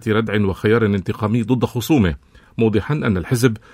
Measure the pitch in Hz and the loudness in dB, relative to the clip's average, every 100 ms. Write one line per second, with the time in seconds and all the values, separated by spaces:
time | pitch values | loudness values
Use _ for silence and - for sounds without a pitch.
0 | 113 107 110 104 98 87 107 117 107 101 | 0 0 0 0 -2 0 2 2 2 0
1 | 87 - 104 117 107 123 113 123 - 151 | -4 -4 -2 -2 0 0 -2 -4 0 2
2 | 92 71 _ - _ - 113 104 - 151 | 2 0 _ -20 _ 0 2 2 -2 -2
3 | - 90 - 127 127 107 - | -2 -2 -2 0 0 -2 -12